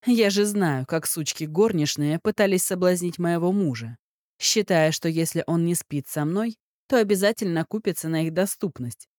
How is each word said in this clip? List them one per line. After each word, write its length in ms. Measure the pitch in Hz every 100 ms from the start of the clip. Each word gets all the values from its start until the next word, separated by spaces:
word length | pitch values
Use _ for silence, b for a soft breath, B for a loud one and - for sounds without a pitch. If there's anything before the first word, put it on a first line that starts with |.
| -
Я 240 | 240 208
же 160 | 196 208
знаю, 400 | 208 180 135 131
как 220 | 165 -
сучки 380 | - 151 - 156
горничные 720 | 156 220 180 147 - 147 160
пытались 460 | 220 208 202 185 -
соблазнить 540 | 185 180 180 175 165
моего 340 | 170 170 175
мужа, 440 | 202 180 117 113 120 _ _ _ _
считая, 540 | - 226 202 175 156
что 160 | 156 165
если 380 | 160 165 165 -
он 160 | 170 170
не 100 | 170
спит 340 | - 147 135
со 160 | - 151
мной, 320 | 185 226 220 _ _ _
то 100 | 254
обязательно 640 | 214 202 202 226 202 165
купится 460 | 160 214 208 170 160
на 160 | 160 160
их 80 |
доступность, 760 | 165 190 - 196 - 120 - -